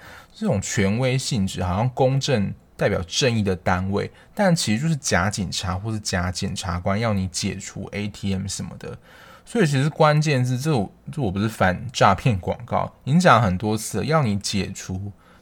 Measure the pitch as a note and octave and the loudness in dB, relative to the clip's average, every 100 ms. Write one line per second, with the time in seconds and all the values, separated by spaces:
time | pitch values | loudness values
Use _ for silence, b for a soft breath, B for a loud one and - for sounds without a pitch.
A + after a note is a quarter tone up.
0 | B B B - G#3+ G#2+ - - G2 G#2+ | B B B -6 -2 -2 -2 0 0 2
1 | C3 C3 - B2+ F#2+ F2+ F2+ F#2 B2+ - | 0 0 0 0 0 -2 -2 0 0 2
2 | C3 C3+ C3 B2 G2 G#2 _ - C#3+ F#2 | 2 2 0 0 0 -6 _ -4 0 0
3 | F#2 - C3+ A#2 G2+ F2+ - F2+ F#2+ G2+ | -4 0 2 2 0 0 0 0 0 -2
4 | G2 B B - G3 E3+ - A2 D#3+ D3+ | -4 B B 0 2 2 2 0 0 -2
5 | - F#2+ F#2+ G#2+ E2+ - F#2+ F2+ G#2+ A2 | 0 0 0 -2 -4 -4 -4 -4 -4 -6
6 | G#2+ F#2 F2+ F2+ G2 F#2+ F#2+ F2+ F#2+ G2 | -2 -2 -2 -4 -6 -6 -4 -4 -2 0
7 | A#2 G2+ F#2 - G2+ F#2+ - - F#2+ G2+ | 0 0 -2 -2 -4 -4 -10 -12 -10 -8
8 | G#2 - G2+ F#2+ G2 - F#2+ - - - | -8 -6 -4 -2 -4 -8 -10 -12 -12 -14
9 | B B B B B A#3+ E3+ C#3 D3 - | B B B B B 2 2 4 2 4
10 | D#3 D3+ D#3 C3+ B2 B2 D3 C#3 F#2+ - | 4 4 4 2 2 0 0 0 0 -6
11 | - C#3+ A#2 G2 A2 - F#2+ F2+ - - | -12 -4 -2 0 0 2 2 0 -4 4
12 | A2+ F#2+ C#3 G2 F#2 G2 - G2 F#2 - | 4 4 2 0 -2 -6 -2 -2 -2 -6
13 | - D#3 F3+ A#2 A2+ F#2 G#2+ A2 - G#2+ | 0 4 8 6 6 2 0 -2 -2 -4
14 | G#2+ D#3 B2+ G2+ - G2+ F#2 F#2 - F#2 | 0 2 2 0 -2 -2 -4 -6 -8 -8
15 | G2+ - B B | -8 -12 B B